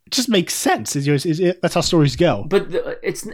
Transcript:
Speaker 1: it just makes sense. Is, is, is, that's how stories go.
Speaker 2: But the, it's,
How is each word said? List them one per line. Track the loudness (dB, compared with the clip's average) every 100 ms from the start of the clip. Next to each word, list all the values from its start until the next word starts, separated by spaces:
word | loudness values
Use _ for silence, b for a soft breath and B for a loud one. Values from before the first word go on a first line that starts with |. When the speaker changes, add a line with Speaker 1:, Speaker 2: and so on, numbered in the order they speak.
| _
Speaker 1:
it |
just | -4 0
makes | 0 0
sense. | -2 0 0 -2 -2
Is, | 2
is, | 2 0
is, | 0 0 0
that's | 0
how | 0
stories | 2 4 2 4
go. | 2 2 0
Speaker 2:
But | 0 0
the, | -6 -6 -6
it's, | -6 -8 -8